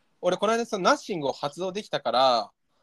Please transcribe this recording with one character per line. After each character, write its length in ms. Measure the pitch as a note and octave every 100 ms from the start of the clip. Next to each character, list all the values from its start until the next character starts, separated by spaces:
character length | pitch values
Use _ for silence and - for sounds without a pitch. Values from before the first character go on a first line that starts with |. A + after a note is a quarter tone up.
| _ _
俺 160 | F3+ F3+
こ 80 | G3+
の 80 |
間 100 | A#3
そ 140 | A#3 G#3
の 60 |
ナ 80 | F#3
ッ 40 | D4
シ 180 | -
ン 60 | F3+
グ 80 | C#3
を 40 |
発 280 | - C#3+ E3
動 120 | F#3
で 100 | F3+
き 60 | E3+
た 100 | C#3+
か 100 | -
ら、 380 | A#2+ C3 A#2 G2+ _ _ _